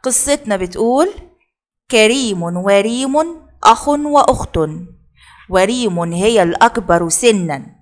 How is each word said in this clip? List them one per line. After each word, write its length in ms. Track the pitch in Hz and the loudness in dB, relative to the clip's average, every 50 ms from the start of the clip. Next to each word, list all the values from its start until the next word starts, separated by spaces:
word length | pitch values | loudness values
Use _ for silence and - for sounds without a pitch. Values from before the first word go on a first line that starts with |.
قصتنا 540 | - 262 247 - - 277 285 285 285 214 208 | -4 -2 -2 -2 0 0 -2 -2 -2 -6 -4
بتقول: 520 | 190 185 175 180 - 226 233 247 277 330 403 - - - - _ _ _ _ _ _ _ _ _ _ _ _ | -4 -4 -8 -4 -2 0 2 2 2 0 0 -2 -10 -20 -20 _ _ _ _ _ _ _ _ _ _ _ _
كريم 520 | - 226 214 220 240 277 262 220 196 170 | 2 4 4 4 2 0 -2 -4 -4 -4
وريم 720 | 170 170 175 180 185 202 202 202 202 220 233 247 269 269 269 302 320 339 330 - - _ _ _ - | -6 -6 -6 -4 0 2 2 2 2 0 -4 -4 -4 -2 0 -2 -2 -2 -6 -14 -20 _ _ _ 4
أخ 240 | - 226 - - 294 | 4 4 4 2 -2
وأخت، 680 | 294 294 294 294 285 285 - - 247 - 131 - - 175 156 156 156 170 180 180 - _ _ _ _ _ _ - - _ - - | -2 0 -2 0 2 2 2 2 0 -2 -4 -6 -4 -4 -4 -4 -6 -12 -14 -16 -20 _ _ _ _ _ _ -20 -20 _ -14 -2
وريم 480 | 185 185 185 202 240 254 240 208 175 170 170 170 | 0 0 2 2 0 -2 -2 -4 -2 -4 -6 -6
هي 300 | 170 175 190 220 233 214 | -4 0 0 2 4 4
الأكبر 680 | 180 170 175 - - 233 - 240 180 - 175 170 175 165 | 2 2 2 2 2 2 2 -2 0 0 0 0 2 -2
سنا. 580 | 160 - - 240 220 196 175 160 143 135 139 - _ _ | -2 2 2 2 2 2 -2 -4 -6 -8 -10 -16 _ _